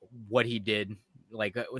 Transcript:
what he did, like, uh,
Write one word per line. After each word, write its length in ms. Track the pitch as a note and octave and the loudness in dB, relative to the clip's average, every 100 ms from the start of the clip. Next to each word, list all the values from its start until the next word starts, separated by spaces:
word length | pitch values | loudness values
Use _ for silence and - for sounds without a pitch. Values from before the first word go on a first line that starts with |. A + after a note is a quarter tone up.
| - B2 G#2+ | -12 -16 0
what 180 | A#2+ A#2+ | 2 4
he 140 | A#2 | 2
did, 360 | G2+ G#2 G2+ G#2 _ - _ | 2 2 0 -6 _ -20 _
like, 220 | A2 G#2 A#2+ | -2 -2 -2
uh, 80 | A#2 B2+ | -4 -2